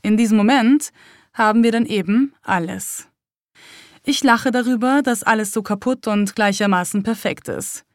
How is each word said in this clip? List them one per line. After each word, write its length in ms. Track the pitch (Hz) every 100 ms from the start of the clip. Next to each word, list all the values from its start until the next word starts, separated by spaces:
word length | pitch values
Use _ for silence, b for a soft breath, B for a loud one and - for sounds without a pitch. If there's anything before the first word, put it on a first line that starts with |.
In 140 | 208 214
diesem 200 | 226 214
Moment 540 | 202 269 226 294 - b b b b
haben 280 | - 214 220
wir 80 | 233
dann 160 | 226 220
eben 480 | 208 175 220 277 _
alles. 640 | - 180 170 190 - - - _ _ _ _ B B B B B
Ich 220 | - 277
lache 260 | 269 233 269
darüber, 520 | 240 240 240 247 277
dass 200 | 262 233
alles 300 | - 220 208
so 100 | 226
kaputt 460 | 202 202 247 254 -
und 260 | 208 202
gleichermaßen 720 | - 208 202 208 185 180 208
perfekt 440 | 208 220 196 - -
ist. 360 | 87 - - _